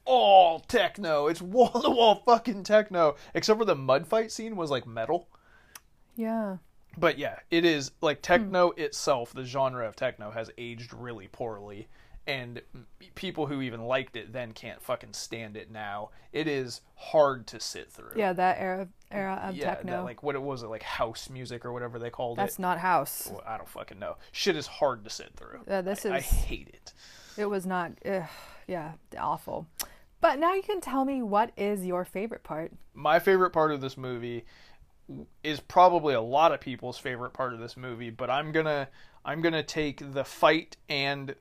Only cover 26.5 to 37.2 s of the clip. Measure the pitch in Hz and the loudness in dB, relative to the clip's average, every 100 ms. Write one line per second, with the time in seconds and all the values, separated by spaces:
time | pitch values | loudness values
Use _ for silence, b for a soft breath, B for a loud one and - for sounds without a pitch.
26.5 | 117 - - - B B B B - 208 | -4 -12 -20 -20 B B B B -6 -4
27.5 | 202 180 180 170 - - 190 156 B B | -2 -2 -2 -4 -8 -4 -4 -6 B B
28.5 | B - 180 156 156 - - - 156 - | B -10 -8 -8 -14 -16 -6 -4 -4 -6
29.5 | - 165 B B B B _ 330 269 330 | -10 -10 B B B B _ 2 4 2
30.5 | 381 392 392 269 262 269 269 220 202 233 | 0 -2 -6 -4 -2 -2 -2 0 0 0
31.5 | - 202 208 180 180 180 190 220 - - | -2 -4 -2 -4 -4 -4 -8 -8 -10 -10
32.5 | 156 165 - - - 151 165 196 190 185 | -10 -10 -14 -20 -4 4 6 8 6 6
33.5 | 170 156 143 131 135 127 123 120 117 b | 4 2 2 -4 -8 -6 -6 -6 -8 b
34.5 | b b b - _ - 139 151 - 151 | b b b -20 _ -18 -16 -16 -10 -6
35.5 | 147 - 180 180 175 151 123 113 139 165 | -6 4 8 10 8 4 2 2 6 6
36.5 | 139 139 120 123 120 131 120 | 4 -2 -8 -10 -8 -8 -6